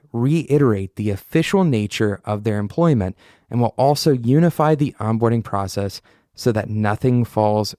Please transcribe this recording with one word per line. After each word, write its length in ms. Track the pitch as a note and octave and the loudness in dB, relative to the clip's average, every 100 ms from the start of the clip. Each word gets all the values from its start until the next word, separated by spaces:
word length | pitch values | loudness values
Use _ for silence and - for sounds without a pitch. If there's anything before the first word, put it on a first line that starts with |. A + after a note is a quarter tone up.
| _ | _
reiterate 840 | A#2 B2+ D#3+ - C#3+ C3+ G2+ G2 - | -4 0 0 0 2 2 0 -4 -6
the 120 | G#2 | -4
official 560 | G2 - D#3+ D#3+ G3 | -4 -2 -2 0 2
nature 560 | F3 A#2 G#2 - G#2+ G2+ - | 2 0 -2 -2 -2 -2 -6
of 180 | G#2+ | -4
their 140 | A2 G#2 | -2 -2
employment 580 | G2+ - E3+ B2+ F#2+ - _ _ - | -4 0 2 2 0 -6 _ _ -6
and 140 | A#2 | -2
will 120 | A#2 - | -2 2
also 340 | C3+ C#3+ D#3+ | 0 2 0
unify 640 | C3 A#2 C#3+ E3+ - D3+ | 0 2 2 2 2 0
the 200 | D3+ C#3+ - | 2 -2 -4
onboarding 420 | G#2+ A2+ A#2 A#2 | -4 0 2 0
process 600 | - G2+ G2 - G2 - _ _ _ | -2 -6 -4 -4 -6 -8 _ _ _
so 180 | - B2 | -4 -2
that 160 | G#2+ - | -2 -2
nothing 560 | G#2+ G#2+ G#2+ B2+ B2 | -2 -2 0 0 0
falls 500 | A#2 - G#2+ G#2+ G#2 | 0 0 0 0 -2